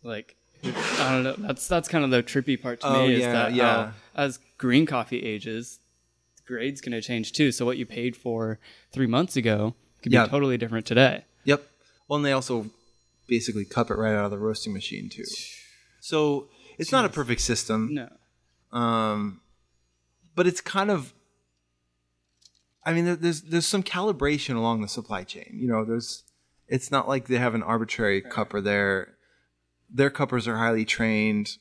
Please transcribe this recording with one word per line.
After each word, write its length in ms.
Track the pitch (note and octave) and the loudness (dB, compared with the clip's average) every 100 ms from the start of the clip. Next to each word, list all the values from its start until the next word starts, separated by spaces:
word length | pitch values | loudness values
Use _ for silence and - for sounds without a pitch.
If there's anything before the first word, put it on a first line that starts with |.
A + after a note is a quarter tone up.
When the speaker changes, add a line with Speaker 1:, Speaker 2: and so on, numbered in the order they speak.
Speaker 1:
Like, 340 | A#2+ A2 F2 - _ _ | -10 -12 -12 -20 _ _
I 480 | - - - - C3 | -8 -6 -4 -2 0
don't 120 | C3 | 2
know. 100 | B2+ C3+ | 0 -4
That's, 280 | G3+ C3+ - | -6 -6 0
that's 200 | F3 E3 | -2 0
kind 160 | E3 | 0
of 60 | C#3 | 2
the 120 | B2+ | 2
trippy 380 | A#2+ C#3 C3+ B2+ | 2 -2 0 -2
part 200 | B2+ A#2+ | -2 -4
to 40 | C#3+ | 2
Speaker 2:
Oh, 200 | C3+ C3 | 4 6
Speaker 1:
me 80 | |
is 60 | B2 | 4
Speaker 2:
yeah, 120 | B2 | 2
Speaker 1:
that 220 | A#2+ A#2+ | 2 2
Speaker 2:
yeah. 100 | B2 A#2+ A2+ A2 | 4 4 4 -2
Speaker 1:
how, 60 | G#2+ - | -8 -14
as 240 | - C#3+ B2+ _ _ | -2 -2 -4 _ _
green 260 | B2+ B2 D#3 | 2 4 4
coffee 360 | C3+ A2+ B2 | 2 -2 -4
ages, 580 | A2+ G#2+ A2 A2 A#2+ - _ _ _ _ _ _ | -4 -6 -6 -8 -10 -16 _ _ _ _ _ _
the 60 | - | -12
grade's 340 | B2 B2+ C#3 | -6 -6 -6
gonna 180 | - A#2 | -6 -6
change, 300 | G#2+ A#2+ A2 | -4 -4 -4
too. 180 | - D3+ | 2 2
So 140 | A#2+ | 2
what 140 | A#2+ B2+ | -2 -2
you 80 | A#2 | -6
paid 280 | - B2 | -4 -6
for 460 | A#2 B2+ A2+ A2 A2 - - _ | -4 -6 -4 -4 -6 -10 -20 _
three 140 | - B2+ | -2 0
months 300 | A#2 F#3 - | 2 2 0
ago 380 | A#2 G#2+ G#2+ - _ _ | 2 2 0 -4 _ _
could 100 | - | 4
Speaker 2:
Yeah. 120 | C3 | 4
Speaker 1:
be 60 | A2 | 6
totally 260 | C#3 C#3 A#2+ | 2 2 0
different 260 | A2+ A2+ A2 | -2 -4 0
today. 380 | A#2+ C3 G#2 - _ | 6 6 4 -10 _
Speaker 2:
Yep. 220 | - C#3+ - _ _ _ _ | 0 0 0 _ _ _ _
Well, 80 | D3 | -2
and 60 | C#3+ | 2
they 60 | |
also 380 | C3+ B2+ A#2+ G#2+ _ _ _ _ _ _ | 0 0 -4 -4 _ _ _ _ _ _
basically 380 | A#2+ - G#2+ | 0 0 -4
cup 260 | G2 - A2+ | -2 -2 0
it 40 | |
right 200 | G#2 A2 | 0 0
out 120 | G#2+ G2+ | 2 0
of 40 | |
the 80 | G2+ | -2
roasting 340 | G#2+ G#2+ - | -4 -4 -6
machine, 340 | G2 - - F#2+ | -8 -8 -10 -10
too. 160 | - - - - - - - _ _ | -12 -12 -12 -12 -16 -20 -20 _ _
So 480 | - D#3+ D3+ C#3+ - _ - - | -4 0 2 0 -6 _ -20 -10
it's 140 | D#3+ | 0
not 120 | C4 G#3+ | 2 2
a 20 | |
Speaker 1:
Jeez. 60 | |
Speaker 2:
perfect 260 | - B2+ A#2 | -2 -2 0
system. 540 | - A#2+ - A2 A2 | 0 0 0 -2 0
Speaker 1:
No. 840 | D3 A#2 - _ _ _ _ _ A#2+ | -4 -8 -16 _ _ _ _ _ -2
Speaker 2:
Um, 600 | A#2 A2+ A2 G#2 G#2 F#2 _ _ _ _ _ _ _ _ _ - | 0 2 0 0 -4 -8 _ _ _ _ _ _ _ _ _ 2
but 100 | F3+ | 2
it's 140 | F3+ | 2
kind 300 | - G3 G3 | -4 -2 0
of, 220 | F#3+ C3 _ _ _ _ _ _ _ _ _ _ _ _ _ - _ _ _ - | 0 -2 _ _ _ _ _ _ _ _ _ _ _ _ _ -20 _ _ _ -2
I 80 | |
mean, 100 | E3 | 2
there, 120 | E3+ F3 | 2 2
there's, 260 | E3+ D#3+ | 0 -2
there's 240 | D#3 E3+ E3 | -2 0 2
some 160 | G#3 | 0
calibration 720 | F#3 F3+ G3+ E3 C#3+ D3 - A#2+ | -2 -2 -2 0 0 0 -2 0
along 240 | A2+ A2+ | 0 0
the 80 | G#2 | -2
supply 360 | - G#2+ G2+ | -6 -6 -8
chain. 260 | F#2 - - G#2+ | -8 -14 -14 -6
You 80 | B2 | -2
know, 160 | A2+ | 0
there's, 380 | A2 A#2 A2+ - _ _ _ _ _ | 0 -2 -4 -12 _ _ _ _ _
it's 220 | C3 - | -4 0
not 180 | C#3 A#2+ | -2 0
like 180 | C3+ A#2+ | -2 0
they 100 | B2+ | 0
have 180 | B2 | 2
an 80 | A2+ | 0
arbitrary 600 | - A#2 A2 - A2 G2 | 0 -2 -2 -2 2 2
Speaker 1:
Right. 100 | - | -2
Speaker 2:
cupper 280 | - G#2 G#2 | -6 -4 -2
there. 540 | G2+ G2+ G2+ F#2+ - _ _ _ _ _ _ _ _ | 0 2 2 0 -2 _ _ _ _ _ _ _ _
Their 200 | B2 C3+ | 2 2
cuppers 360 | - C#3+ B2 A2+ | 2 0 0 -2
are 100 | A2 | 0
highly 260 | A#2 A2+ | 2 2
trained. 720 | A2 - A2+ G#2+ G#2+ G#2+ G#2 - | 0 0 2 2 2 0 -2 -8